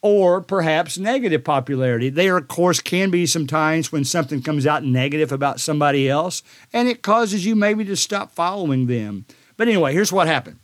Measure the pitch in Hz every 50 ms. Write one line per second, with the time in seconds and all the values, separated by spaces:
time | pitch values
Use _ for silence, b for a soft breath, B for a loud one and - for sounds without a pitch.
0 | - 208 208 202 190 180 175 190 180 - 196 190 165 160 156 156 175 156 - 175
1 | 190 214 247 277 240 196 156 139 123 - 151 135 127 131 139 131 131 127 120 113
2 | 120 135 139 156 185 190 180 180 139 - - 165 175 180 165 - - - - 180
3 | 190 196 175 175 175 143 - 175 151 135 156 160 156 156 160 165 156 - - 151
4 | 143 131 - 175 156 131 151 139 123 156 151 147 131 151 151 147 151 135 123 127
5 | 127 143 143 151 151 135 143 135 139 139 - 127 - - 151 151 147 147 143 143
6 | 135 135 139 147 165 185 - - B B B B B B - 233 240 247 233 -
7 | - 196 208 226 233 208 196 208 175 208 226 214 202 208 214 214 220 196 196 -
8 | - - 208 196 196 - _ - 170 175 190 208 185 151 135 131 127 123 123 117
9 | 107 104 101 95 101 b b b b b b - 226 240 220 190 160 135 139 175
10 | 214 202 185 196 170 160 156 135 98 78 78 -